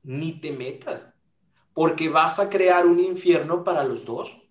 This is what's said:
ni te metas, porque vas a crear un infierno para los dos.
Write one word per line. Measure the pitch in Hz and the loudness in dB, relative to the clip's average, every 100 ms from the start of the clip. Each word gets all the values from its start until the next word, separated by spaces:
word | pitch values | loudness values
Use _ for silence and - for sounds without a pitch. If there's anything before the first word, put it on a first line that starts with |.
ni | 139 135 160 165 | -10 -8 -8 -10
te | 151 | -12
metas, | 135 127 - - - - _ _ _ _ _ _ | -10 -10 -12 -12 -12 -14 _ _ _ _ _ _
porque | - 160 156 160 | 0 0 0 0
vas | 156 160 - | 2 0 0
a | 202 | -2
crear | 196 185 175 175 | 2 4 6 6
un | 170 | 4
infierno | 185 180 180 165 147 175 | 2 0 2 2 2 -4
para | 180 160 | -2 -2
los | 135 113 - | -2 -4 -8
dos. | 117 - - _ | -10 -10 -14 _